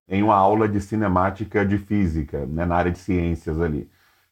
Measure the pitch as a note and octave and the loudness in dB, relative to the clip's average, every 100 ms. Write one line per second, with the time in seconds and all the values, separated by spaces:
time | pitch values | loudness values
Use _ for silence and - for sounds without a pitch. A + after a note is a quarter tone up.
0 | - F#2+ G#2 G#2 F#2+ G#2+ A2 G2+ F#2+ G#2+ | -6 0 2 4 4 4 2 0 -4 -2
1 | G#2 F2+ F#2 G2 G#2 G#2+ G2+ G2+ G2+ G#2 | 0 2 0 -2 -4 0 0 0 0 0
2 | F#2 D#2+ D2 D2 C2+ D#2 F2 F2 F2 F2+ | 0 -2 -4 -6 -6 -4 0 0 0 -2
3 | - F2+ E2+ E2+ - D#2 E2+ D2 - _ | -2 -2 0 -2 -4 -2 -2 -2 -8 _
4 | _ _ _ | _ _ _